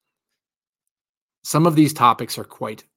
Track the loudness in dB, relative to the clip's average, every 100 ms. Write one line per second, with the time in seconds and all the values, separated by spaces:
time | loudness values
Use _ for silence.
0 | _ _ _ _ _ _ _ _ _ _
1 | _ _ _ _ -4 0 2 4 2 2
2 | 2 0 -4 -12 -14 -12 -12 -12 -18